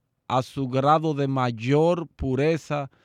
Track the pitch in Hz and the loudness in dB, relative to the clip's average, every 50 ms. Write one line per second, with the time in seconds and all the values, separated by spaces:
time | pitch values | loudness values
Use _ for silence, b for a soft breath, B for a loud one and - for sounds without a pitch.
0 | _ _ _ _ _ - 123 131 127 - - 139 139 127 123 135 135 143 156 160 | _ _ _ _ _ -2 -2 -2 -2 -2 -4 -6 -4 -2 0 2 4 4 4 4
1 | 156 160 147 139 143 135 135 131 127 123 120 107 113 127 143 147 160 170 175 170 | 2 0 -2 -2 -2 -2 0 0 -2 -2 -4 -4 -2 0 2 4 4 2 2 0
2 | 165 - _ - 139 135 131 127 143 160 165 151 - - 147 147 139 135 - _ | -4 -8 _ -8 -4 -2 -2 0 0 0 0 -2 -4 -6 -6 -6 -6 -8 -14 _
3 | _ | _